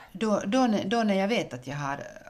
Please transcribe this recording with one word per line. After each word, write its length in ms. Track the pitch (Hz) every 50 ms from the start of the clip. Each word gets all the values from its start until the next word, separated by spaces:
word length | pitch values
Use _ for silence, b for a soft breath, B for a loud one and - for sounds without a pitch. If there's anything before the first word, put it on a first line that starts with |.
| B B
Då, 280 | B 185 220 220 208 - -
då, 200 | 196 214 262 262 233 208 190 -
då 160 | 190 226 233
när 120 | 226 208 196
jag 140 | 190 190 202
vet 260 | 240 208 160 - -
att 120 | 127 127
jag 100 | 135 139
har, 300 | 147 143 139 139 - - - - - -